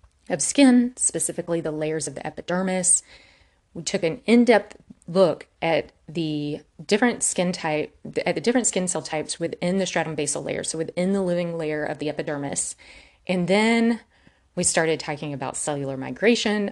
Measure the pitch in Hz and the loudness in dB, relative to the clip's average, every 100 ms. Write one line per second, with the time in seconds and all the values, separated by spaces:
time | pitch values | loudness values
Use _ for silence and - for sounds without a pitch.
0 | _ _ - 180 - - 269 247 240 - | _ _ -6 -4 0 6 8 8 4 0
1 | - 165 - 170 170 170 160 151 156 156 | -2 -2 -4 -6 -2 -2 -2 -2 -2 -2
2 | 147 139 156 - - 180 190 185 180 - | -4 -8 -10 -10 -4 -2 0 0 2 2
3 | - - - _ _ _ _ 175 160 196 | 0 -20 -20 _ _ _ _ -12 -4 -2
4 | 160 156 - 240 240 208 - - _ - | -2 -2 4 6 8 6 4 -18 _ -20
5 | - 175 180 - - _ 165 156 - _ | -4 4 4 2 -8 _ 0 0 -2 _
6 | - 156 160 151 147 151 - _ 160 208 | -10 -4 -2 -2 -4 -8 -12 _ 0 2
7 | 247 - - - 180 180 160 151 - _ | 2 2 -4 0 -2 -2 -2 -2 -4 _
8 | - 151 185 175 226 247 220 196 180 156 | -8 -4 -2 0 2 2 0 -2 -2 -4
9 | - 156 151 - 165 - 180 190 180 175 | -4 -6 -6 -6 -6 -2 -2 0 0 -2
10 | 156 156 151 147 - - - 160 160 - | -2 -2 -4 -4 -4 -6 -4 -6 -6 -2
11 | 185 196 180 175 175 165 151 151 151 147 | 0 0 0 0 -2 -4 -4 -4 -4 -4
12 | 147 147 151 143 143 - - - - - | -6 -6 -4 -4 -4 -4 -6 -10 -20 -20
13 | - _ - 180 175 202 220 233 233 226 | -20 _ -4 -2 2 4 4 4 2 0
14 | - _ _ _ _ - 175 175 160 156 | -6 _ _ _ _ -2 0 2 0 0
15 | - 147 151 139 135 - - 143 139 135 | -4 -8 -6 -6 -8 -6 -4 -4 -4 -6
16 | 131 127 208 233 220 208 202 | -8 0 2 2 2 -2 -2